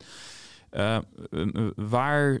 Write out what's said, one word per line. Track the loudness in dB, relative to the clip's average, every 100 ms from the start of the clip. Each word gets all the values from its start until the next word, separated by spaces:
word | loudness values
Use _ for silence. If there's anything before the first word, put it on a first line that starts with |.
| -14 -18 -18 -18 -20 -20 _
Eh, | -2 0 0
eh, | -2 -12 -8
eh, | -2 0 0 -2 -2
waar, | 0 2 4 4 4 2